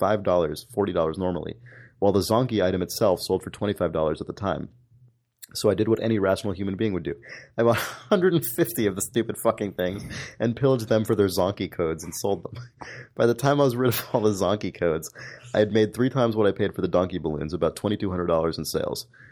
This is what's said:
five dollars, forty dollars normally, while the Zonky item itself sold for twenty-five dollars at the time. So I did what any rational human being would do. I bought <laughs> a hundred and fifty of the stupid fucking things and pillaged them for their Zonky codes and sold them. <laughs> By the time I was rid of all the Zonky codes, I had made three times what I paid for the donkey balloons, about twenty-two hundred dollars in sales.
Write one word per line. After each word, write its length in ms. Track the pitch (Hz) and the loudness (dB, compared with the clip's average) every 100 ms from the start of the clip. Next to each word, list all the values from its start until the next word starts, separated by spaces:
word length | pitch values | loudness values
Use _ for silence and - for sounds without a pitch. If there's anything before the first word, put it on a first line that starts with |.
five 220 | 98 107 | 0 0
dollars, 440 | 98 90 80 78 - | 2 2 2 -4 -6
forty 220 | - 98 | -2 0
dollars 240 | 87 80 80 | 0 0 0
normally, 380 | 92 85 - - - - - _ | -2 -4 -8 -14 -20 -20 -20 _
while 140 | 101 | 2
the 80 | 98 | 4
Zonky 440 | 87 110 127 107 | 4 2 2 2
item 160 | 90 92 | 2 0
itself 400 | 87 - 107 87 | -4 0 2 2
sold 220 | - 95 | 0 -2
for 80 | - | -4
twenty-five 420 | - 101 98 87 | -6 -4 -2 -2
dollars 300 | 80 78 80 | 0 0 -2
at 40 | - | -8
the 60 | |
time. 380 | - 101 73 71 _ _ _ _ _ _ _ - - | -6 -4 -4 -8 _ _ _ _ _ _ _ -16 0
So 140 | 110 | 2
I 40 | |
did 120 | 92 107 | 2 2
what 160 | 110 | 2
any 160 | 113 110 | 2 2
rational 340 | 95 95 107 | 2 2 -2
human 220 | 90 98 95 | -4 -4 -2
being 180 | 110 | -2
would 100 | 90 | -2
do. 100 | 78 - - - - - | -4 -8 -12 -20 -10 0
I 60 | |
bought 140 | 117 117 | 2 2
<laughs> 20 | |
a 20 | |
hundred 520 | - - - 202 185 | -2 -12 0 2 4
and 100 | 165 - - | 2 0 -2
fifty 300 | 160 - 104 | -2 2 0
of 100 | 92 | 0
the 60 | |
stupid 340 | - 120 110 - | -2 -2 -2 0
fucking 300 | 117 - 101 | 0 0 -4
things 280 | - 90 101 - - - - | -2 -2 -2 -10 -12 -12 -4
and 160 | 117 110 | -2 0
pillaged 320 | 139 127 110 | 2 2 2
them 160 | 110 | 0
for 100 | 107 | 2
their 140 | 104 98 | 2 2
Zonky 420 | 87 90 98 92 | 2 0 0 -6
codes 320 | - 82 80 | -2 -2 -2
and 100 | 85 - | -8 -6
sold 260 | 104 95 | -4 -4
them. 120 | - - - _ - | -6 -14 -18 _ -16
<laughs> 260 | - - | -16 -16
By 120 | - 120 | 0 2
the 80 | |
time 260 | 117 139 143 | 4 2 4
I 40 | |
was 120 | 139 120 | 2 2
rid 140 | 127 | 0
of 140 | - - | 0 -2
all 80 | 123 | 2
the 80 | 107 | 2
Zonky 420 | 95 92 107 95 - | 2 0 0 -2 -2
codes, 320 | 87 80 - - - - - | 0 0 -6 -16 -18 -18 -2
I 60 | - | 2
had 100 | 107 | 4
made 240 | 107 107 | 4 2
three 160 | 110 127 | 2 0
times 240 | 135 117 | 2 2
what 140 | 107 101 | 2 2
I 40 | |
paid 220 | 95 98 | 2 -4
for 60 | - | 2
the 80 | 90 | 4
donkey 300 | 87 90 87 | 4 2 -2
balloons, 360 | 78 76 76 | -4 -4 -4
about 220 | 85 80 - | 0 -2 0
twenty-two 340 | 104 107 98 | -4 -2 -2
hundred 160 | 90 87 | -2 0
dollars 320 | 82 82 78 | 2 2 -2
in 60 | |
sales. 420 | 76 - - - - - - | -4 -2 -2 -6 -10 -20 -20